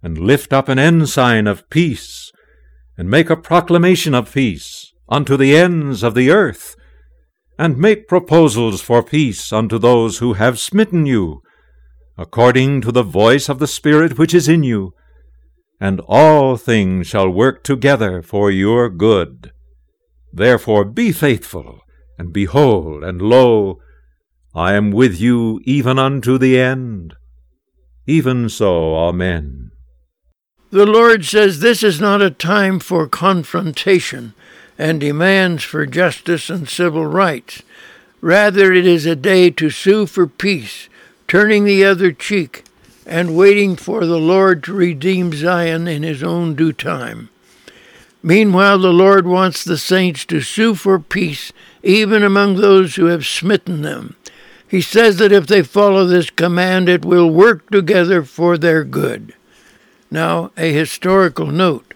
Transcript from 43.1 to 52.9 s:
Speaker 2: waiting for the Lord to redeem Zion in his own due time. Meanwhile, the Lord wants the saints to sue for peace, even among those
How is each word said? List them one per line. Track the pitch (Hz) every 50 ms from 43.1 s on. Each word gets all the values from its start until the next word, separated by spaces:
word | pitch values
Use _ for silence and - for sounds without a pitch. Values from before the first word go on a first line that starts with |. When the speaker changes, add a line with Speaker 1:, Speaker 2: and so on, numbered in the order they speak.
| 165 165 180 170 160
Speaker 2:
waiting | 165 190 202 202 208 202 196 180
for | 156 - - 208 226 185
the | 165 170 165
Lord | 156 160 185 190 190 190 185 156 139
to | 170 185
redeem | 196 175 175 165 135 139 185 190 180 180 175
Zion | 156 143 151 175 180 175 170 165 160 165 170
in | 175 160 147 151
his | 165 156 131
own | 143 170 170 170 170 165 151
due | 135 160 160 147
time. | - - - 170 139 123 117 110 113 113 - _ _ _ _ _ _ _ - _ _ _ _ _ _ _ _ _ _
Meanwhile, | - 165 170 208 220 208 185 180 196 202 202 190
the | 185 185
Lord | 170 175 190 196 196 196 180
wants | 180 180 185 190 185 - - -
the | 170 180
saints | 147 - - 185 190 185 180 160 131 -
to | - 165 151
sue | 123 - - 208 220 226 214
for | 170 - 196 190 185
peace, | 151 _ - - 180 165 147 - - - _ _ - _ _ _
even | - - 185 214 214 202 220 214
among | 208 202 196 202 202 202 190
those | 180 208 202 196 190 190 160